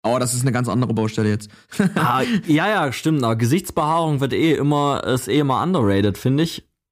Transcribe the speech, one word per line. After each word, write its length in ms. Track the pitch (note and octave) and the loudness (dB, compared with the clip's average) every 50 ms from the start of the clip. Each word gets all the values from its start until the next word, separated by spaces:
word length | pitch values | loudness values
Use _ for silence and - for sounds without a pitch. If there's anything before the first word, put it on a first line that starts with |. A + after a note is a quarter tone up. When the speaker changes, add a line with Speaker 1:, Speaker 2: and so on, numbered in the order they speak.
| - | 0
Speaker 1:
Aber 160 | A2 A#2+ B2+ | 0 0 0
das 160 | B2 A#2+ B2 | 0 0 -2
ist 60 | B2 B2 | 0 0
eine 80 | C3+ | 0
ganz 180 | A#2 B2+ B2 A#2 | 0 0 -2 0
andere 240 | F#2 A#2+ B2+ F2+ F#2 | 0 -2 0 0 0
Baustelle 360 | G#2+ A2 G#2+ - - G#2+ G#2+ | -2 -2 -2 -2 0 0 0
jetzt. 200 | G#2+ G2 - - - - _ _ - - | 0 -2 -6 -12 -20 -20 _ _ -2 0
<laughs> 160 | G#3 F3+ - | 0 0 2
Speaker 2:
Ah, 260 | E3 D#3 C3+ B2 C3 C3+ B3 A#3 F#3 - | 0 0 0 0 0 0 0 -2 -2 2
ja, 220 | F3 D3+ D3+ E3+ | 2 2 2 2
ja, 260 | G#3 G#3+ F#3+ D#3+ C#3 A#2 | 2 0 0 0 -2 -4
stimmt. 300 | - - D#3 D#3+ D3 B2 | -2 -2 0 0 2 0
Aber 120 | A2+ A2+ | 0 0
Gesichtsbehaarung 840 | A2+ A#2+ A#2 C#3+ G3 - - - E3+ D#3 D3+ D#3+ E3+ E3 D#3+ D3 C3+ | 0 2 2 0 0 -2 -4 -4 -2 0 0 0 0 0 0 0 0
wird 140 | C#3 C3 - | -2 -2 0
eh 200 | F#2 C#3+ D#3+ D3 | 0 2 2 2
immer, 500 | G#2 C3+ D3 D3 D3 C#3+ C#3+ C3+ - - | 2 2 2 2 2 2 0 0 -2 -2
ist 240 | G2 C3 B2+ - | -2 -2 -2 -2
eh 120 | - A2 D3 | 0 0 0
immer 240 | D3 C3+ B2+ G#2+ A#2+ | 0 0 0 0 0
underrated, 560 | E3+ F#3+ E3 A#2 G2+ G2 F#2+ G2+ G#2 G2 - | 0 0 2 2 2 2 2 2 0 -2 0
finde 240 | - B2+ C3 C#3+ E3 | -2 0 2 2 0
ich. 260 | E3 - - _ _ _ _ _ _ | -2 -4 -12 _ _ _ _ _ _